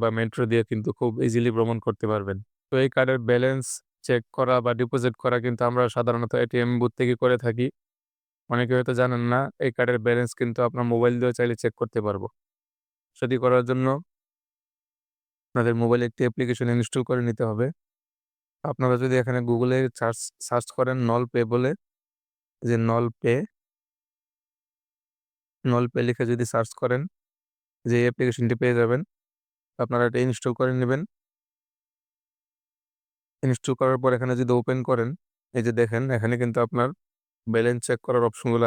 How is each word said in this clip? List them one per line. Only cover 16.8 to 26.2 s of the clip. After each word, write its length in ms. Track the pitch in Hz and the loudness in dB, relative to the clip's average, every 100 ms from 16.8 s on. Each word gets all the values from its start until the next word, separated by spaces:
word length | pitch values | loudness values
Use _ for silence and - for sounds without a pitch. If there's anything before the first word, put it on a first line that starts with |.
| 110 131 123 | 0 -2 -2
করে 140 | 127 120 | -2 -2
নিতে 140 | 110 117 | -2 -4
হবে। 180 | 107 131 - _ _ _ _ _ _ _ _ | -2 -4 -6 _ _ _ _ _ _ _ _
আপনারা 300 | - 131 127 123 | -8 -2 0 2
যদি 120 | 131 127 | 2 0
এখানে 180 | 123 123 120 | 0 -2 0
Google-এ 320 | 117 127 131 131 - | 0 2 0 -2 -2
সার্চ, 200 | 117 113 - - - | -4 -4 -10 -14 -4
সার্চ 180 | 123 - - | -4 -4 -4
করেন 200 | 127 131 117 | -2 0 0
নল 140 | 120 120 | 0 0
পে 80 | 123 113 | -2 0
বলে, 180 | 120 127 185 _ _ _ _ _ _ _ - | 0 -2 -4 _ _ _ _ _ _ _ -8
যে 140 | 120 117 113 | -2 0 2
নল 160 | 117 120 - | 0 -2 -2
পে, 140 | 117 127 208 _ _ _ _ _ _ _ _ _ _ _ _ _ _ _ _ _ _ _ _ _ | -2 -2 -4 _ _ _ _ _ _ _ _ _ _ _ _ _ _ _ _ _ _ _ _ _
নল 200 | 131 120 123 | 0 0 0
পে 80 | 127 120 | 0 -2
লিখে 160 | 120 | -2